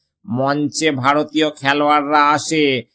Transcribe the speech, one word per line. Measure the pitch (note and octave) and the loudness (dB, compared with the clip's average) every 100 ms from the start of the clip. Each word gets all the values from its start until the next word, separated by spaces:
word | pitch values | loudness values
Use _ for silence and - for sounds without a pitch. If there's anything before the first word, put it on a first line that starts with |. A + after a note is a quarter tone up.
| _ _ - | _ _ -8
মঞ্চে | A#2+ C3+ C#3+ D3 - D#3+ | -4 -2 -2 -4 -2 -2
ভারতীয় | C3+ C3 D3 D3+ D3+ D#3 | 0 0 0 0 -2 -2
খেলোয়াড়রা | - C3+ D3 D3 D3 C#3+ D3+ D3 | -2 -2 0 2 2 2 2 2
আসে, | D3 - D#3+ D3 B2+ - | 0 -2 0 0 0 -6